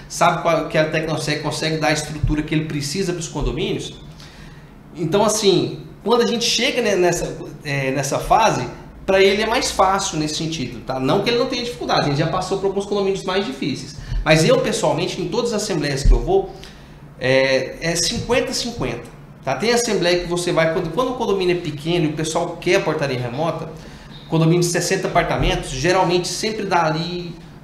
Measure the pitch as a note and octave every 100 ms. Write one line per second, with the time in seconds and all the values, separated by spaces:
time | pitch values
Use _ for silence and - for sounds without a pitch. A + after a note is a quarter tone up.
0 | - - E3+ D#3+ E3 D#3 D3+ E3 D#3 D#3
1 | D#3+ D3 - D3 D3+ D3 D#3+ D#3 D3+ D3+
2 | - D#3+ - D3+ D3+ D#3+ D#3 D3 C#3 F#3+
3 | F3 E3 - D3+ C#3 B2+ G#3+ D#3+ - -
4 | - - - - - - - - - D3
5 | E3 G3+ G#3+ G#3 G3 E3+ B2+ - - -
6 | G3 A#3+ A#3 A#3 - - B3+ B3+ A3 F#3+
7 | F3+ E3 D#3+ - - - D3+ C#3 C3+ C3+
8 | C#3 C3+ - F#3+ A3 C#3 A#2+ - - -
9 | - F#3+ G3 G#3 A3 A#3+ C#4+ - F#3+ G3
10 | F#3+ D#3+ D3+ - E3 D#3+ A#2+ G#2+ - C3
11 | C3 G3 A#3 A#3+ C4 D4 E4+ - C#4 G#3
12 | D3 C#3 D#3+ F#3 - F#3+ G3 G3+ G3 G3+
13 | F#3+ F#3+ F#3+ F#3 A3 C4 E3+ B2 - -
14 | - - D3 D#3+ F3+ B3+ B3 - D#3+ C#3+
15 | F3+ - D#3+ G#3+ A#3+ G#3+ - F3 C#3+ C3
16 | - C#3+ C#3 G3 F#3+ - - - - -
17 | - - B2 C3 C3+ C3 C3 - E3 E3+
18 | - A#3 - B3+ - - B3 - B2+ A2
19 | - - - - - C3+ G#3+ A#3+ A#3+ G3
20 | E3+ F3 F3 F3 F3+ D#3 D#3+ F#3 E3+ B3
21 | C4 B3 A3 F#3+ F3+ F3 - C#3+ E3 F3
22 | D#3 - D#3 E3+ E3+ - E3+ F#3+ E3+ D3+
23 | C#3 B2 B2 A#2+ E3 - - - - -
24 | - - - D#3+ D#3+ F3 D#3+ F3+ - F#3+
25 | F#3 F3 D#3+ C3 E3 F3+ - C3 D#3 F#3
26 | F3 F3+ F3 - A3 G#3+ G3 F3 D#3+ D#3
27 | F3 F3 F3 - - -